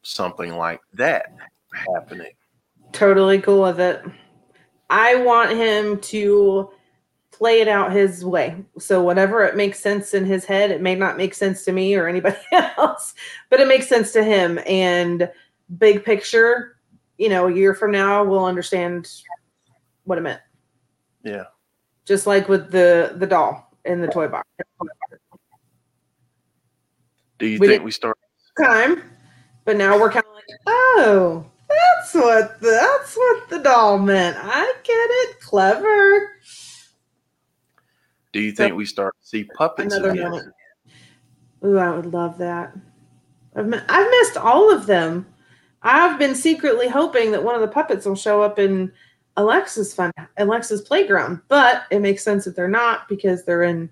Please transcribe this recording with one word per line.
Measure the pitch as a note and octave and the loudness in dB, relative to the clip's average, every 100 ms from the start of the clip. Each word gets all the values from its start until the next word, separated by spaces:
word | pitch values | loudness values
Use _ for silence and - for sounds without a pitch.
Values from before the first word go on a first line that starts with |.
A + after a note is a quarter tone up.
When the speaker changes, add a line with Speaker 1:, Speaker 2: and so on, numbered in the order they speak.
Speaker 1:
something | - - F#2 - F2 E2+ | -14 -8 -8 -8 -12 -8
like | E2 E2+ _ | -8 -8 _
that | - C3+ C3+ - - - _ _ - F#2+ F2 | -4 -2 -2 -6 -16 -20 _ _ -14 -8 -8
happening? | - F2+ D#2+ _ _ _ _ _ _ | -10 -18 -18 _ _ _ _ _ _
Speaker 2:
Totally | - G3+ G3 F#3+ G3 | 0 2 4 4 2
cool | G3 G3 | 4 2
with | F#3+ F3 | 2 0
it. | F3+ - - - _ _ _ _ _ _ _ | -2 -4 -10 -20 _ _ _ _ _ _ _
I | F#3+ A#3 B3+ | 2 4 2
want | B3 A#3 A#3 | 4 2 2
him | A3+ A3+ G#3+ G#3 G3+ | 0 0 0 -2 -6
to | - G#3+ G3+ G3+ G3 F#3+ G3 _ _ _ _ _ _ | -8 -4 2 4 4 2 -4 _ _ _ _ _ _
play | _ A3+ A3+ | _ 2 4
it | A3 | 4
out | G3+ F#3+ | 0 0
his | G3 G3 F3 | 2 0 0
way. | F3+ F3 B2+ E3+ G3 - | -4 -4 -4 -8 -18 -20
So | - F#3+ | -2 0
whatever | F3 F3+ G3 A3+ | 2 2 2 2
it | G3 G3+ | 0 0
makes | G3+ G3 | -4 -4
sense | G3+ G#3 G3+ | -4 -4 -4
in | G3+ F#3+ | -4 -2
his | F#3+ F3+ | -4 -2
head, | G3 G3+ | -2 0
it | E3 | -2
may | F#3 | -2
not | F#3 F#3+ - | -2 -4 -4
make | F#3+ | -6
sense | - G3 F#3+ - | -4 -4 -4 -4
to | |
me | F#3 F#3+ G3 | -4 -2 0
or | E3+ | -2
anybody | F3+ F#3+ G3 | -2 -4 -6
<laughs> | - F4+ - - | 0 0 0 -2
else, | C#4+ - - - - - _ | -2 -2 -14 -18 -20 -20 _
but | C4 | 2
it | C4+ | 4
makes | C4 C4 | 4 2
sense | B3 G#3+ | 0 2
to | A3+ | 0
him. | G#3+ G#3 F3 E3+ - | 2 2 0 -4 -4
And | F#3+ F#3 F3 F3 F3 F3 - _ _ _ F3 | 0 0 0 -2 -2 -4 -6 _ _ _ 2
big | G#3+ G3+ | 4 4
picture, | A3+ G#3 - A3+ A3+ A#3+ A#3+ _ _ _ _ _ | 0 -2 0 2 2 2 -4 _ _ _ _ _
you | G#3+ | -2
know, | F#3+ F3+ | 0 0
a | F3+ | 2
year | G3 | 2
from | F#3+ G#3+ | 2 -2
now, | G3+ G3 G3+ | 0 0 0
we'll | G3+ F#3+ F#3 | 0 0 0
understand | F3+ E3+ F#3 F3 F3 E3+ - _ F3 _ _ _ _ _ _ | -4 -6 -4 -4 -8 -12 -20 _ -20 _ _ _ _ _ _
what | F#3 F3 | -8 -6
it | |
meant. | D#3+ - _ _ _ _ _ _ _ _ | -6 -10 _ _ _ _ _ _ _ _
Speaker 1:
Yeah. | - G2+ F#2 _ _ _ _ _ - | -14 -12 -14 _ _ _ _ _ -4
Speaker 2:
Just | G3 G#3 | -2 2
like | G3 G3 | 0 2
with | F#3+ D3 | -2 0
the, | F#3 F3 E3+ E3 F3 | 2 4 4 2 -4
the | F#3 | -2
doll | F3 A#2 C#3 _ _ - | 0 0 -4 _ _ -8
in | F3 | -6
the | E3+ | -4
toy | F3 D3+ | -4 -6
box. | - - _ - _ D#3 - - - _ _ _ _ _ _ _ _ _ _ _ _ _ _ _ _ _ _ _ _ _ _ | -8 -12 _ -18 _ -16 -14 -20 -20 _ _ _ _ _ _ _ _ _ _ _ _ _ _ _ _ _ _ _ _ _ _
Speaker 1:
Do | A2+ | -4
you | G#2+ | 2
Speaker 2:
We | G3 | 4
Speaker 1:
think | G2+ | 2
Speaker 2:
didn't | G2+ | 0
Speaker 1:
we | |
start | - A#2 A2 _ _ _ - | -6 -6 -6 _ _ _ -2
Speaker 2:
time, | C4+ A3+ B3+ E4+ - - _ _ _ _ - | 2 2 2 -2 -6 -20 _ _ _ _ -4
but | G#3 | 0
now | G3 G#3 | 2 4
we're | G#3+ | 2
kinda | A#3 G#3+ | 0 -6
like, | G#3 - - - | -12 -20 -12 -2
"Oh, | A#4 C5 A#4 A#3+ G3 F3+ E3 D3+ _ _ | 2 4 4 4 4 2 -4 -14 _ _
that's | D5+ F5+ E5+ - | 2 4 2 0
what | E4+ A#3+ A3 A3 - | 0 4 4 2 -2
the, | A3+ | 0
that's | A3+ F#4+ C#5 - - | 2 2 0 -4 -2
what | B4 A4+ - | 0 0 -2
the | E4+ | -2
doll | C#4 B3 G#3+ G3+ | 2 4 4 2
meant. | G3 G3 F3 E3 | 2 2 0 -4
I | F#3 C4 A4 B4+ | -6 -4 -2 -4
get | - | -2
it. | A4+ A#4 B4 B4 - | 0 0 0 -2 -8
Clever." | - G3+ F#3+ C4+ G#4 G#4 G4 G4+ G4+ - _ - - - _ _ _ _ _ _ _ _ _ _ _ _ _ _ _ | -4 2 2 2 2 4 4 4 0 -14 _ -20 -20 -20 _ _ _ _ _ _ _ _ _ _ _ _ _ _ _
Speaker 1:
Do | G#2 | -6
you | G#2+ | -6
Speaker 2:
So, | G#2 | -2
Speaker 1:
think | G#2 F2+ | -2 -2
we | G2+ | -10
start | - G2 - | -6 -8 -8
to | _ | _
see | A2 G2+ - | -10 -10 -4
puppets | D#3+ - G3+ | -4 -4 -6
Speaker 2:
another | G3 F#3+ | -4 -2
Speaker 1:
again? | F#3 F3 | -4 -6
Speaker 2:
moment. | E3+ - _ _ _ _ _ _ _ _ _ _ _ G3 | -10 -14 _ _ _ _ _ _ _ _ _ _ _ 0
Ooh, | G3 | 0
I | F3 E3 | 0 -4
would | E3+ | -6
love | F3 E3+ E3+ | -6 -6 -6
that. | F3 F3 F3 F#3 - _ _ _ _ _ _ - | -8 -8 -12 -18 -20 _ _ _ _ _ _ -8
I've | G#3+ | -6
mi-, | A#3 - | -6 -2
I've | E4+ G#4 | 0 4
missed | B4 A4+ - | 4 2 0
all | - C4+ G#4+ | 2 6 6
of | E4 G3 | 4 2
them. | F#3 D#3+ E3+ F#3 _ _ _ _ _ | 0 0 -6 -12 _ _ _ _ _
I've | A3+ C#4 F4 D4 | 0 4 2 2
been | C#4+ C4 | -2 0
secretly | D#4+ D#4+ D4 A#3 B3 | -2 0 0 0 0
hoping | C4 E4 B3 A3+ | -2 0 0 0
that | G#3+ | -2
one | G3+ A#3+ | -2 -2
of | |
the | A3 | -2
puppets | C#4 D#4+ G3 G3+ | -2 -2 -4 -4
will | G3 | -6
show | A3 G#3 | 0 0
up | G#3 G#3 | 0 0
in | G3 F#3+ F#3 _ _ _ _ - | 0 0 -6 _ _ _ _ -2
Alexa's | G#3 D#4 F#4+ A3+ G3+ | 2 2 -2 -8 -8
fun, | - F3 E3 D#3+ - | -4 -6 -6 -18 -4
Alexa's | G3+ A#3 A#3 G#3 | -2 -2 -4 -8
playground, | - D#4 G4 F#3+ C#3 E3+ _ | -2 -2 2 0 -2 -8 _
but | C#4+ B3 B3 - | 4 4 2 -2
it | G3+ | -2
makes | G3+ G3 | 0 -2
sense | - G3+ G3 | -2 -4 -4
that | F3+ | -6
they're | F3+ | -2
not | A3 A#3 G#3+ - | 0 0 -2 -6
because | G3 G3 F3+ | -4 -2 -2
they're | F3+ E3+ | -2 0
in | F3 E3+ E3 | 0 -2 -8